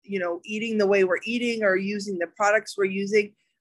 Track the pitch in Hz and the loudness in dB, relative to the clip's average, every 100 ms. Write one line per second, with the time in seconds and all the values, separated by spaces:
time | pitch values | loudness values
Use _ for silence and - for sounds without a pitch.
0 | - 196 175 175 - 214 226 214 196 202 | -8 -4 -4 -6 -6 -6 -2 0 4 4
1 | 185 170 214 240 240 226 208 185 196 208 | 4 2 -2 -4 -2 0 2 2 -2 -6
2 | 202 185 170 - 208 214 208 - 196 190 | -6 -6 -6 0 2 2 0 -2 -2 -2
3 | 196 214 208 - _ _ | 0 0 0 -6 _ _